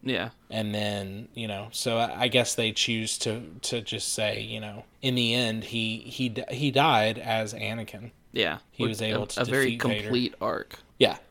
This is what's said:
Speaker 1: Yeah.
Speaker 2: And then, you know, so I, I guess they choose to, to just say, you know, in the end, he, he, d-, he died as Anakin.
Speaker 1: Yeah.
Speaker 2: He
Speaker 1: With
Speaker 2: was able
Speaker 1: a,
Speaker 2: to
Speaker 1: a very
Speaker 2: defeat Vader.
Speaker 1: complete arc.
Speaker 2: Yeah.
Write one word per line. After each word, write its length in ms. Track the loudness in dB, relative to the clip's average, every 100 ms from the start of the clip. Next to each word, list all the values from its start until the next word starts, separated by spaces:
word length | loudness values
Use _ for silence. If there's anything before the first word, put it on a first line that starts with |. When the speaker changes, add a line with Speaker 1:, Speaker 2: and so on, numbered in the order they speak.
Speaker 1:
Yeah. 280 | 0 -2 -2 -8 _
Speaker 2:
And 240 | -4 -2
then, 540 | 0 0 -2 -6 -10 -12
you 140 | -8 -6
know, 220 | -6 -8
so 280 | -4 0 2
I, 240 | 2 2
I 60 | 4
guess 280 | 4 4 2
they 160 | 0
choose 460 | 2 0 0 -2 -2
to, 220 | -2 -4 -6 -8
to 180 | -4 -4
just 340 | -4 -6 -4
say, 260 | 0 0 0
you 180 | -6 -8
know, 240 | -8 -12 -16 _
in 140 | 0
the 180 | 2 4
end, 300 | 4 2 0
he, 360 | -2 -2 -2 -4
he, 300 | -8 -2 -2
d-, 140 | -2 -6
he 220 | -2 2
died 460 | 4 6 6 4 0
as 340 | -2 0 0
Anakin. 560 | -4 -6 -6 -8 -12 -14 -18 _
Speaker 1:
Yeah. 260 | 0 0 0 -10
Speaker 2:
He 100 | -2
Speaker 1:
With 60 | -2
Speaker 2:
was 120 | 0
able 200 | -2 -2
Speaker 1:
a, 20 | -2
Speaker 2:
to 140 | -2
Speaker 1:
a 20 |
very 320 | 0 2 2 2
Speaker 2:
defeat 60 |
Vader. 160 | 0 0
Speaker 1:
complete 320 | 0 0 0 -2
arc. 400 | -4 -4 -6 -14 -20 4
Speaker 2:
Yeah. 200 | 4 4 -12